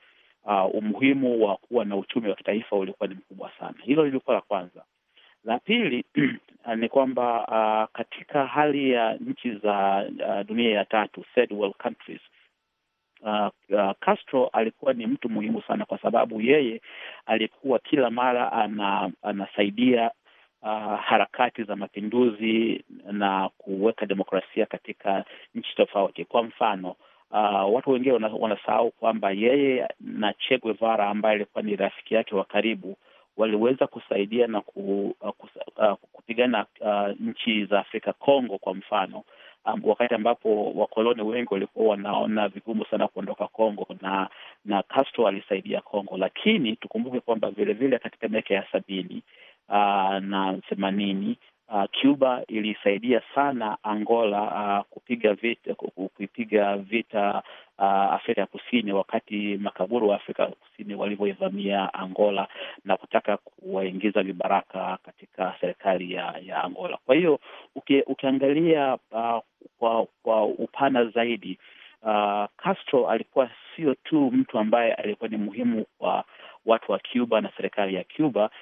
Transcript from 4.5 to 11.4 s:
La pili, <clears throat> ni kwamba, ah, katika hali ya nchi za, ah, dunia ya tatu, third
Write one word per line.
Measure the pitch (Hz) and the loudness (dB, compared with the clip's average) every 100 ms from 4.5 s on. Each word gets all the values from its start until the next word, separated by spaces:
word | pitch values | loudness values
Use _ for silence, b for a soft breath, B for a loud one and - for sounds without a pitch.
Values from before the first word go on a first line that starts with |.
| 98 90 - - _ b b b b | -4 -4 -16 -20 _ b b b b
La | 110 120 | -4 -2
pili, | - 233 180 120 - | 0 0 2 -2 -2
<clears throat> | - 135 - _ _ 117 113 | 0 0 0 _ _ -6 -2
ni | 113 | 2
kwamba, | 139 131 127 120 117 - | 2 2 2 0 0 0
ah, | 110 110 110 110 | 2 4 2 0
katika | - - - - 147 131 | -4 -10 -12 -4 -2 0
hali | 135 151 143 131 | 2 2 2 2
ya | 120 113 | 2 2
nchi | 104 120 131 120 | -2 -6 -6 -6
za, | 101 104 101 98 98 - - - | -2 0 2 2 2 -2 -6 -4
ah, | 104 | -4
dunia | 107 113 117 | -4 0 2
ya | 104 | 2
tatu, | - 110 107 - - | 2 0 0 -6 0
third | 127 | 2